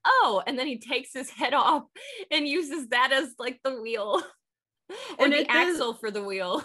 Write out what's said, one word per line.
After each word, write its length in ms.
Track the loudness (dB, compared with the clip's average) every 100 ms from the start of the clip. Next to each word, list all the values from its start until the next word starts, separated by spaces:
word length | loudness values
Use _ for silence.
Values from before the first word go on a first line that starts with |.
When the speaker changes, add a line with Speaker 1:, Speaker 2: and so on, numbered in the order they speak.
| 4
Speaker 1:
"Oh," 380 | 6 6 2 0
and 120 | -2
then 80 | -4
he 100 | -6
takes 340 | -4 -4 -4
his 180 | -10 -10
head 220 | -4 0
<laughs> 20 | 2
off 300 | 4 2 -2 -18 -16 -14 -2
and 180 | 0 0
uses 420 | -2 -2 -6 -2
that 220 | 2 4
as, 220 | 2 0 -6
like, 200 | -8 -6
the 180 | -6 -6
wheel. 400 | -6 -4 0 -2 -2
<laughs> 920 | -14 _ _ _ _ -16 -14 -8 2
Or 100 | 4
Speaker 2:
And 40 |
Speaker 1:
the 120 | 4 4
Speaker 2:
at 60 |
this 320 | 2 2 0
Speaker 1:
axle 100 | -2 -4
for 160 | -6
the 120 | -6
wheel. 400 | -4 -4 -2 -4